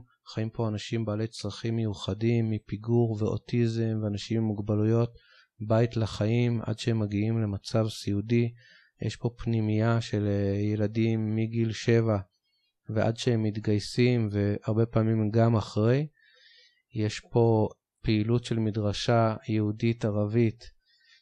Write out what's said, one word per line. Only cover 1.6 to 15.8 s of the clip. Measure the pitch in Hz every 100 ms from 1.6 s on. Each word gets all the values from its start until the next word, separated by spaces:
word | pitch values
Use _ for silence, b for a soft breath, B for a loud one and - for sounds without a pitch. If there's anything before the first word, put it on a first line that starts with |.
| 120 113
מיוחדים, | 110 98 - 98 113 117 110
מפיגור | 107 - 104 113 117 117 107
ואוטיזם, | 107 104 - 120 117 113 113 110
ואנשים | 107 101 - 113
עם |
מוגבלויות, | 110 104 104 104 107 113 117 b b b b _
בית | 107 113 117 117
לחיים, | 110 - 104 120 120 117
עד | 113 110
שהם | - 113
מגיעים | 104 101 110 113
למצב | 107 98 - 113 110
סיעודי. | - - 101 110 120 117 120 B B B _
יש | 110 -
פה | 120 -
פנימייה | 117 113 107 107 113 117
של, | 117 104 104
אה, | 101 101 101
ילדים | 104 107 104 113 113 113 110 110
מגיל | 113 117 113
שבע | 104 - 117 113 104 95 _ _ _ _ _ -
ועד | 110 104 117
שהם | - 113
מתגייסים, | 110 107 107 104 - - 123 123 107
והרבה | 101 101 104 - 107 113
פעמים | 110 110 113 107
גם | 113 113 117
אחרי. | - -